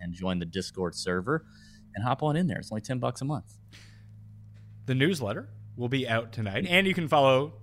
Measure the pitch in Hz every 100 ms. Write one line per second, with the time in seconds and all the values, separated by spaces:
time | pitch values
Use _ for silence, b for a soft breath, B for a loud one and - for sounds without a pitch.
0 | 87 87 92 90 85 95 90 - 90 -
1 | 92 90 95 160 - B B B - 104
2 | 120 131 151 147 180 95 - 110 - 127
3 | 123 123 135 143 - - - B B B
4 | B - - - - - - - - 131
5 | 147 175 110 127 269 - - - 120 135
6 | 120 113 113 - 104 101 185 180 190 185
7 | 156 151 135 131 147 -